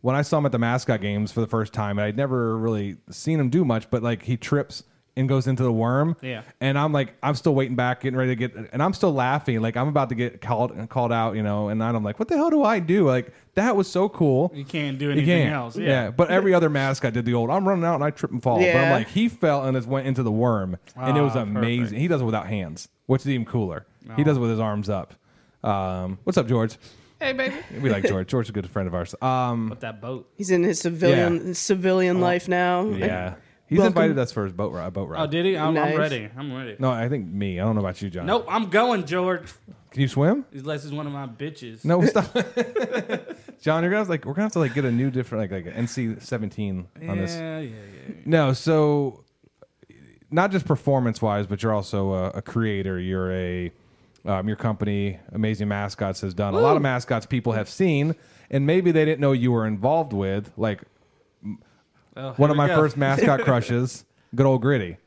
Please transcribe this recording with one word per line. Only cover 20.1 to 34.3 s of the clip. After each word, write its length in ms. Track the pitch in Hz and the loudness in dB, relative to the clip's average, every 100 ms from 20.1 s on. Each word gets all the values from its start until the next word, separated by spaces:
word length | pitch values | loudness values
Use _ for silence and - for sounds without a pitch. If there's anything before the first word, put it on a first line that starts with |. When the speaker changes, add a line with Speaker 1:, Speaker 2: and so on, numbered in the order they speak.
| 127 | 0
Speaker 1:
the 100 | 117 | 0
worm. 460 | 107 120 110 92 87 - - | 2 2 2 -2 -6 -10 -6
And 220 | 131 143 | 0 2
it 20 | |
was 160 | 143 127 | 2 0
Speaker 2:
Ah, 60 | |
Speaker 1:
amazing. 400 | 107 104 113 120 | -2 0 0 0
Speaker 2:
perfect. 160 | 113 107 | -2 -2
Speaker 1:
He 80 | 170 | 0
does 140 | 151 | 2
it 20 | |
without 220 | 120 110 98 | 2 -2 -2
hands, 420 | 107 87 82 - _ | -6 -6 -10 -16 _
which 160 | - 131 | 0 0
is 80 | 139 | 2
even 160 | 131 | -2
cooler. 400 | 110 123 98 78 - _ - 113 | -2 -2 -2 -6 -12 _ -6 0
He 60 | |
Speaker 2:
Oh. 20 | |
Speaker 1:
does 140 | 147 139 | 2 4
it 20 | |
with 100 | 117 | 2
his 100 | 113 | 0
arms 280 | 110 104 98 | 0 -2 -2
up. 240 | 98 76 - _ _ _ _ | -4 -6 -18 _ _ _ _
Um, 560 | - 98 95 92 92 95 | -2 -2 -2 -4 -6 -6
what's 140 | - 180 | -2 -2
up, 100 | 117 | 0
George? 300 | 123 113 - - - _ _ | 0 0 -6 -20 -20 _ _
Speaker 2:
Hey, 140 | 277 | -4
baby. 200 | 262 262 285 - - | -2 -4 -6 -12 -4
Speaker 1:
We 80 | 135 | 0
like 140 | 101 - | 0 0
George. 200 | 95 92 | 0 0
George's 200 | 131 107 | -2 -2
a 40 | |
good 140 | 104 90 | -6 -6
friend 180 | 104 92 | -4 -4
of 60 | |
ours. 200 | 87 85 - | -4 -6 -4
Um, 480 | 131 127 123 117 110 | -2 0 -2 -2 -4
Speaker 2:
With 120 | - | -8
that 200 | 117 107 | -12 -12
boat. 260 | 117 131 - - | -12 -12 -14 -10
Speaker 3:
He's 140 | 190 | 0
in 120 | 185 | 2
his 160 | 180 165 | 2 0
civilian, 680 | 175 165 175 175 175 170 185 | -4 0 4 4 2 0 -4
Speaker 1:
Yeah. 40 | |
Speaker 3:
civilian 640 | 175 - 190 185 185 180 180 | -6 -2 0 2 2 2 2
Speaker 2:
Oh. 40 | |
Speaker 3:
life 280 | 180 180 185 | 2 0 0
now. 380 | 180 180 180 214 | 0 2 0 -2
Speaker 1:
Yeah. 480 | 196 90 92 90 90 _ _ _ | -2 -2 -2 -6 -10 _ _ _
He's 100 | 165 | 4
Speaker 3:
Welcome. 240 | 220 175 | 4 4
Speaker 1:
invited 160 | 156 139 | 2 2
us 140 | 120 | -2